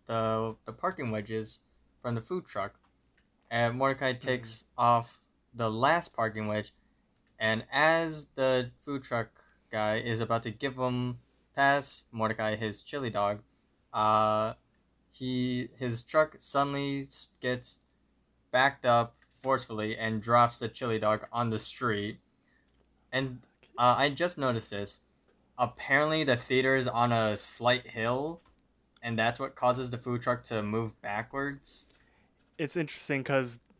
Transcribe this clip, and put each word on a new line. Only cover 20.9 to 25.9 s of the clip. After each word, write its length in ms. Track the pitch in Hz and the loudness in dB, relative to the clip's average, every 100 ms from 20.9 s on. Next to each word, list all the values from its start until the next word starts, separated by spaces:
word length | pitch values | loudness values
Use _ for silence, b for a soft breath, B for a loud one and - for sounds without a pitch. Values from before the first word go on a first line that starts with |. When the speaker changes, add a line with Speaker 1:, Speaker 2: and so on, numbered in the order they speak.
| 110 | 0
Speaker 1:
dog 280 | 107 107 - | 2 0 -2
on 180 | 117 120 | -2 -2
the 80 | 110 | -2
street. 600 | - - 123 101 104 - _ _ b b b b _ _ - | -4 -4 -2 -2 -4 -8 _ _ b b b b _ _ -6
And, 280 | 131 135 123 - _ _ - | -4 -4 -8 -18 _ _ 2
uh, 180 | 123 117 | 4 6
I 120 | 143 | 4
just 280 | 139 175 160 | 2 -2 0
noticed 320 | 135 117 - | 0 0 -2
this. 300 | 101 101 - _ _ _ _ _ - | -6 -8 -10 _ _ _ _ _ -2
Apparently 640 | 120 - - | -2 -2 2